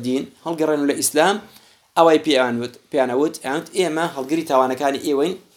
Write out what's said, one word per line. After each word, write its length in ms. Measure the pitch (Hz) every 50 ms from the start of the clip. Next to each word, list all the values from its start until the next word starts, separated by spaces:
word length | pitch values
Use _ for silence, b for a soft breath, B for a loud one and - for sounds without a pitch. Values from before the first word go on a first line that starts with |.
| 120
دین، 160 | 127 127 139 - - - _ -
هەڵگەڕێنەوە 440 | 160 170 - 156 151 151 147 143 143
لە 60 | 120 110
ئیسلام، 360 | - - - 147 165 190 202 208 - b b b b b b b b b b
ئەوەی 220 | 170 165 165 156 151 -
پێیان 280 | 156 139 127 127 123 120 117
وت، 140 | 120 120 - - _ _
پێیانەوت، 440 | - 139 127 127 120 135 151 160 156 -
ئەیانوت، 260 | - 131 143 165 165 - - 196
«ئێمە 260 | 180 160 156 160 170 170 151
هەڵگری 300 | 139 131 135 160 165 - -
تاوانەکانی 500 | 139 131 131 127 131 131 147 139 139 123 -
ئێوەین، 280 | 151 143 135 147 180 185 - - _ _